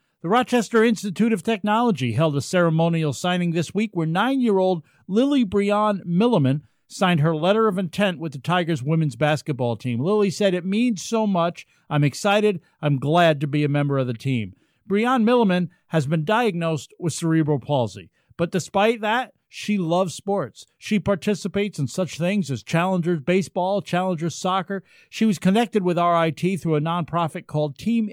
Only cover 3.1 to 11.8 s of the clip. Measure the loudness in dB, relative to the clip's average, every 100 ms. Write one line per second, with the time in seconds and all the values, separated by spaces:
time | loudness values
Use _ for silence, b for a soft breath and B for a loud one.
3.1 | -2 -2 -2 0 -2 -2 -2 -2 -2 -2
4.1 | 0 0 0 2 2 2 0 b b -2
5.1 | 0 2 2 2 0 0 2 0 -2 -2
6.1 | 0 2 2 2 0 -6 _ _ -2 0
7.1 | 2 2 2 2 2 2 0 -4 -2 -2
8.1 | -2 -8 -8 -2 0 0 -2 0 0 0
9.1 | 0 0 0 -4 -4 -2 -2 -4 -2 0
10.1 | 2 0 2 0 0 -2 0 0 -2 -2
11.1 | -2 0 0 0 -4 -16 _